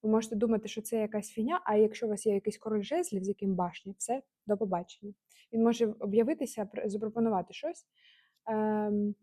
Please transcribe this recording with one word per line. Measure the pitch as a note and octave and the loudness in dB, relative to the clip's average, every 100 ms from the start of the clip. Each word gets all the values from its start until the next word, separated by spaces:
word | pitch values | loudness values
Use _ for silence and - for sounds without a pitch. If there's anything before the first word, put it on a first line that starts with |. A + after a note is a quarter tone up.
Ви | G#3+ | 4
можете | A3 A3+ G#3+ | 2 2 0
думати, | A3 A3 A3 | 2 2 0
що | - | -10
це | G#3+ A3+ | -4 -2
якась | G#3+ G#3+ G3 | -2 -4 -6
фігня, | - A3+ F4+ - | -4 -2 -2 2
а | G#3 | 6
якщо | A3 G#3+ A3+ | 4 4 -2
у | |
вас | G3+ A3 | 0 2
є | |
якийсь | G3+ G#3+ - | 2 0 -6
король | A3 G#3+ | -4 -2
жезлів, | G3+ D#4+ F4 G3 | 0 -2 -2 -4
з | F#3+ | -4
яким | G3+ G3 F#3 | -2 0 0
башня, | F3+ - G3 G3 | -2 -4 -16 -12
все, | - B3+ - _ - | -4 -4 -6 _ -2
до | G#3 | -2
побачення. | G#3 F3+ F3 - G3+ G3+ _ - _ | 0 -2 -4 -14 -16 -18 _ -20 _
Він | A3+ | 2
може | A3+ A#3 A3+ A3 | 4 4 0 0
об'явитися, | G#3 G#3 A3+ D#4+ B3 - G3+ | 2 4 4 0 -4 -4 -6
пр-, | G#3 G#3+ | -4 -4
запропонувати | G3+ A3 A3+ A3+ G3 F3 | -2 -4 0 0 0 -2
щось. | - D4+ F4+ _ _ _ _ _ _ - | -8 -8 -8 _ _ _ _ _ _ -4
Ем, | G#3+ G#3+ G#3+ G#3 G#3 G#3 G#3 | 0 2 0 0 0 0 -2